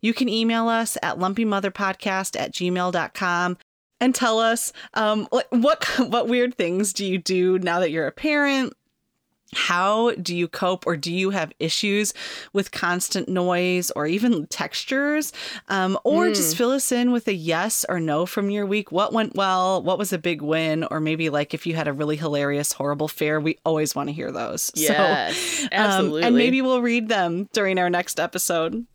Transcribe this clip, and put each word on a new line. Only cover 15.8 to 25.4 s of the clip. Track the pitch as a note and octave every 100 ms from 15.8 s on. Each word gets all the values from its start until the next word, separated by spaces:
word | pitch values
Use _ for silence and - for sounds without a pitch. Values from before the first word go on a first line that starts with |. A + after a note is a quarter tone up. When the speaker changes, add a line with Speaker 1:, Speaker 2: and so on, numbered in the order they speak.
| F#3 F#3+
Speaker 1:
or | - D4+ F4
just | G#3 D#3+
Speaker 2:
Mm. | E3
Speaker 1:
fill | A#3+
us | C4+ -
in | A#3+ B3
with | A#3+ A#3
a |
yes | G3 D#3+ D#3+ G3+ - -
or | F3+
no | D#3+ D3+ F3+
from | - G3+
your | G#3 G3+
week. | G#3+ G3+
What | E3+ G#3
went | A3+ A3 -
well? | F#3+ F#3 F#3 F#3+
What | D#3+ F#3
was | G3
a | F3+
big | F3 D#3+
win? | D3 D#3+ D#3+ D#3 D#3+
Or | D#3+
maybe, | D#3 D#3+ D#3+
like, | D3 D3
if | D#3+ E3+
you | D#3+
had | D3+
a |
really | C#3 D3+ D3+
hilarious, | D#3+ D3 C#3+ C#3+ C#3+
horrible | - C#3+ C#3+ D3+
fair, | - D3+ D#3
we | D#3 D#3+
always | - D#3 D3+
wanna | - C#3+
hear | D#3 -
those. | - A#2 - -
<laughs> |
So, | - D#3
Speaker 2:
Yes, | D3+ D3+ D3+ E2+ -